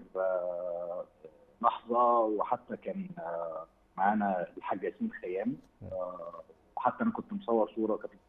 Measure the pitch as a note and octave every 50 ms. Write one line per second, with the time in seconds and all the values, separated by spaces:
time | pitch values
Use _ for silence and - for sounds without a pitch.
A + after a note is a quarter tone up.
0 | - - - F#2+ F#2 F#2+ F#2 F2+ F2+ F2+ F2 F2 F2+ F2+ F2 F2 F2 F2 E2 D#2+
1 | D#2 - _ _ - D#2 - - - - _ _ A#2 A#2 - - - A#2 A#2+ A#2+
2 | B2 A#2+ A#2+ A#2 A2+ A2 G#2+ G2+ - - A#2+ - - - A2 - - G2+ F#2 G2
3 | F#2 F2 F2 - E3 E3+ F2 - - E2 D#2+ - - - _ _ _ _ _ -
4 | F#2+ G2+ A2 G#2+ G#2 G2+ F#2+ F2+ E2+ - - - - - - F#2+ G#2 F2+ - -
5 | - A2 - - - F#2 F2+ F#2+ G#2+ B2 C#3+ D3+ - _ _ _ G#2 F#2 F#2 F#2
6 | F2+ F2+ F2+ F2+ E2+ E2+ E2+ E2 - - - _ _ _ _ - - B2 - -
7 | A#2 A2+ A2 A#2 A2 - G#2 G2 - A#2 A#2 A2+ G#2 - - A2+ A2 G#2+ G#2 F2+
8 | - - - - _